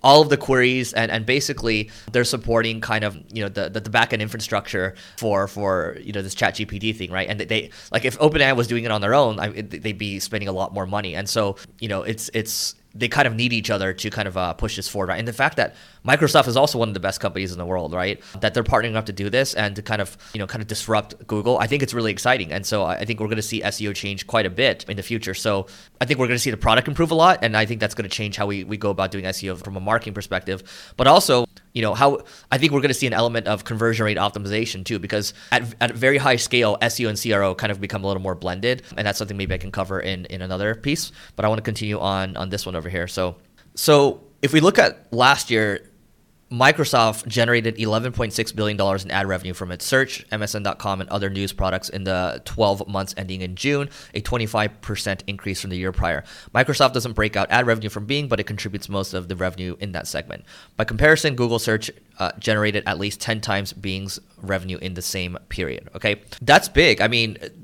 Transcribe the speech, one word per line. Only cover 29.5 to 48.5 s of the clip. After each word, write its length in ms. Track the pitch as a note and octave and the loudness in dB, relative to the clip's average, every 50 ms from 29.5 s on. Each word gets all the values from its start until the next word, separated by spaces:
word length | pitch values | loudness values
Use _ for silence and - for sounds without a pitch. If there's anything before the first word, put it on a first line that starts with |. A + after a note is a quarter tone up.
O 60 | F#2 | -8
from 200 | F2+ - G2 G2 | -8 -10 -10 -10
a 40 | F#2+ | -6
marketing 340 | F#2+ G2+ A2 A#2 - A2 F#2+ | 0 0 0 0 0 -4 -8
perspective. 800 | G#2 G2+ - F#2+ F#2 - F#2+ F#2+ F#2 - - - - - - - | -10 -6 -4 -4 -4 -2 -4 -6 -6 -8 -16 -20 -20 -20 -18 -2
But 120 | - B2+ C3+ | 4 8 8
also, 380 | D#3 F#3 - - C3+ B2 A#2+ - _ - _ _ | 8 8 8 6 4 4 4 0 _ -20 _ _
you 100 | _ A#2+ | _ -2
know, 120 | A2+ G#2+ G2 | 0 0 2
how, 260 | G#2+ C#3 C#3+ C#3 - - - - - - _ | 6 4 4 4 2 -6 -12 -20 -20 -4 _
I 60 | C3 C3 | 0 2
think 140 | D3 D#3+ | 4 4
we're 100 | C#3+ C#3 | 4 4
gonna 120 | B2+ C#3+ B2+ | 2 2 0
see 140 | - - B2 | 2 0 0
an 60 | G#2+ | 2
element 340 | F#2+ A#2 A#2 A#2 A#2 G2 F2+ | 2 2 2 0 0 0 0
of 160 | G#2+ G2+ - | -2 -2 -2
conversion 400 | - A#2 G#2+ A2+ A#2 A2+ A2 A2 | -6 -2 0 2 2 2 2 0
rate 140 | G#2+ G#2 E2 | 0 2 0
optimization 680 | F#2+ G#2 - G#2 G2+ G2 G#2 A2 A#2 - - F#2+ F#2 | 0 -2 -2 -4 -6 -2 -2 -2 -2 -2 -4 -8 -6
too, 140 | - A#2 F#2+ | -4 -4 -4
because 340 | E2+ G2 - G#2 G#2 - - - - - | -4 -2 -2 -2 -2 -4 -8 -10 -2 2
at, 240 | A#2+ B2 A#2+ A2+ - - | 2 2 2 0 -4 -2
at 100 | A#2+ A#2+ | -2 -2
a 40 | A2+ | 0
very 240 | A2+ B2 C3 C#3+ C#3 | 2 4 4 4 4
high 180 | C3 C#3 B2+ | 4 2 2
scale, 400 | A2+ - - - B2 A#2 G#2+ G#2 - | 2 0 2 2 4 4 4 2 2
S 180 | A2+ A#2 - - | 0 0 0 0
E 60 | B2 | -2
O 20 | A2 | -2
and 100 | G#2 G2+ | -2 -2
C 140 | - A#2 | -2 0
R 100 | A2 G2+ | 2 2
O 120 | G2 F#2+ F#2 | 2 2 0
kind 180 | - - G#2+ | -2 -2 -4
of 80 | G2+ F#2+ | -4 -4
become 240 | G2+ F#2+ - G2+ F#2+ | -6 -6 -6 -4 -2
a 20 | |
little 160 | G2 G2 F#2 | -2 -2 -2
more 120 | F#2 F#2+ F2+ | -2 -4 -6
blended, 480 | D#2+ - F#2 F2+ F#2+ G2+ A#2+ B2+ B2 - - - | -4 -4 -6 -4 -2 -2 -2 -2 -2 -6 -12 -8
and 100 | - G#2+ | -4 -4
that's 120 | G#2 G2+ - | -2 -2 -4
something 200 | A2 F#2+ G2+ G2 | -6 -6 -4 -6
maybe 160 | G2 F#2 F#2+ | -4 -4 -4
I 40 | F2+ | -4
can 140 | F2 F#2+ | -4 -8
cover 260 | - G2+ F#2+ F#2+ G2 F#2+ | -4 -6 -4 -4 -4 -4
in, 280 | - F#2 F#2+ F2+ F2+ | -4 -4 -6 -6 -8
in 160 | - - F#2 | -10 -10 -10
another 320 | F2+ F#2 F#2 F#2 G2+ G#2+ A2 | -8 -6 -4 -2 -2 -2 -2
piece. 340 | A2 - C3 D3 E3 - - - - - - - | -2 -2 -2 -2 -2 -4 -8 -10 -18 -20 -16 -6
But 120 | - G#2 | -2 0
I 20 | G#2+ | 0
wanna 140 | A2 A2 | 0 0
continue 360 | G#2+ A#2 G#2+ G#2+ A2 G#2 G#2 F#2+ | -2 -4 -4 -4 -4 -4 -4 -2
on, 380 | - G2 G2 F#2+ F#2+ F#2+ F#2 | -2 -2 -2 -2 -2 -4 -6
on 140 | - F2+ F#2 | -8 -6 -4
this 160 | G2 G2+ - | -4 -6 -6
one 100 | F#2 F#2 | -6 -6
over 140 | E2 D#2 F2+ | -6 -6 -4
here. 180 | F#2 F2+ F2 F#2 | -4 -4 -6 -4
So, 280 | - - F#2 F2+ E2+ - _ _ _ _ _ - _ | -2 -2 -2 -2 -4 -8 _ _ _ _ _ -16 _
so 480 | - - - D3+ C#3+ C#3+ C3+ - - - - _ _ | -2 6 6 8 8 8 6 2 -2 -12 -20 _ _
if 100 | - C3+ | -2 4
we 80 | C#3+ D#3 | 6 6
look 180 | D3+ F#3 G3+ - | 6 8 8 8
at 320 | F#3+ A2 - - - _ | 6 6 2 -2 -14 _
last 400 | - A#2 A#2+ C3+ C#3 - - - | 2 4 6 6 6 4 2 0
year, 400 | A#2 A2 A2 G#2 G2 - - - _ _ _ _ _ _ _ _ _ _ _ _ | 2 2 2 2 -2 -4 -8 -14 _ _ _ _ _ _ _ _ _ _ _ _
Microsoft 760 | B2 A#2+ C3 C#3+ D3+ E3 D3 - - B2 A2+ A2 G#2 - - | 0 6 6 6 6 6 2 2 4 4 4 4 2 -2 -8
generated 540 | A#2+ G#2+ B2 - A#2 A#2+ A#2+ A2 A2+ A2 G#2+ | -4 2 2 4 4 4 2 2 0 -2 -2
eleven 320 | A2+ G#2+ G#2+ A2+ A#2 B2+ | 0 0 0 0 0 -2
point 200 | A#2 - A#2+ A2 | -2 -2 -4 -2
six 200 | - - A2+ - | -2 -4 -4 -4